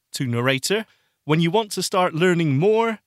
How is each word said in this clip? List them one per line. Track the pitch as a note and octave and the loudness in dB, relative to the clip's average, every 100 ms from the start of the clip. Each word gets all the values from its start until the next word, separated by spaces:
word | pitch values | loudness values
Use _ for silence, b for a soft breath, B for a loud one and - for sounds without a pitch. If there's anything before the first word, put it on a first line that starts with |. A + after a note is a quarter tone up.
| _ | _
to | - C3 | -8 -4
Narrator. | A#2 B2+ C3+ - G#3+ - _ _ _ C#3 | -2 0 -2 -2 -4 -4 _ _ _ -2
When | D#3+ | 0
you | E3+ | 2
want | G#3 G#3 | 0 -2
to | F#3+ | -6
start | - F#3+ F3+ D#3+ | -4 0 0 2
learning | F#3 E3+ D#3+ C3+ | 2 2 2 2
more, | G3 A3 A3+ A3 | 2 2 0 -4